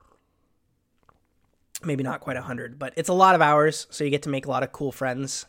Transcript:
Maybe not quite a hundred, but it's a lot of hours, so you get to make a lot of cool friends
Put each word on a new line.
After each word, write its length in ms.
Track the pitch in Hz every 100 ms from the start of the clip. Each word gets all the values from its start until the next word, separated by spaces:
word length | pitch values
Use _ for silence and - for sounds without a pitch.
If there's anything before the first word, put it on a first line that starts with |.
| _ _ _ _ _ _ _ _ _ _ _ _ _ _ _ _ _ -
Maybe 220 | 165 139
not 160 | 131 -
quite 160 | - 127
a 60 |
hundred, 360 | 123 123 123 135
but 140 | 156
it's 140 | - 165
a 60 |
lot 220 | 185 190 180
of 40 |
hours, 460 | 151 151 151 151 -
so 160 | -
you 60 | 147
get 100 | 143
to 40 | 147
make 160 | 139
a 60 | 139
lot 120 | 127
of 80 | 131
cool 220 | - 143
friends 540 | - 135 127 135 -